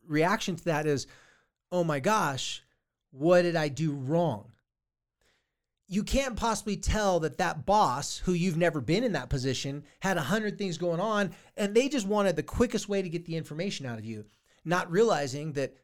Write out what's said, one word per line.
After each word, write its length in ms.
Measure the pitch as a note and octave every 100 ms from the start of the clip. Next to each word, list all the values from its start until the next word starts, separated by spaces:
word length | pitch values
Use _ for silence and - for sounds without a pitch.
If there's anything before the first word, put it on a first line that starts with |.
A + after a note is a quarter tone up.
| -
reaction 500 | D3+ E3 A3 - E3
to 80 |
that 220 | E3+ D3+ D#3
is, 200 | C#3 - - - _ _ _ _
"Oh 120 | F3+
my 160 | E3 C#3+
gosh, 640 | C#3+ G#3+ E3 D3+ - - _ _ _ _ _
what 320 | C3 D#3+ F3+
did 140 | F3 E3
I 120 | D3+
do 240 | C3 D#3+
wrong?" 600 | C#3+ C3 E3 E3+ G#2+ - _ _ _ _ _ _ _ _ _ _ _ _ _ _
You 140 | F#3
can't 340 | G3+ C4 C4+ G#3
possibly 400 | A3+ G#3 - G3
tell 440 | - G#3+ G3+ F3+
that 180 | D#3 -
that 280 | F3 D#3 C3
boss, 520 | G#3 F3 B2+ - -
who 140 | -
you've 240 | F3+ F#3 D#3+
never 240 | F3 D#3
been 240 | A#2+ F3+
in 80 | B3+
that 180 | F3 D#3
position, 540 | C3+ C3 C3 C#3 C#3+ D3+ _
had 160 | F#3 F3
a 60 |
hundred 360 | C3+ G#3+ G#3+ G#3
things 200 | G3 D3+
going 200 | F3 E3
on, 360 | G#3+ G#3 G3 - - -
and 180 | G3+
they 140 | G#3+ C4+
just 200 | C#4 F#3+
wanted 280 | G#3 G3 E3
the 60 |
quickest 460 | C#3+ - A#3+ A3+ -
way 140 | G3
to 60 | F#3
get 160 | E3
the 120 | E3 D#3+
information 500 | D#3 D3+ G3 G3 C3
out 120 | A2+
of 60 |
you, 200 | G#2+ G#2+ G#2 _ _ _
not 260 | D#3 F3+ F3
realizing 640 | E3+ A#3 D#3+ C#3+ C#3 D#3
that 240 | C#3+ C3 -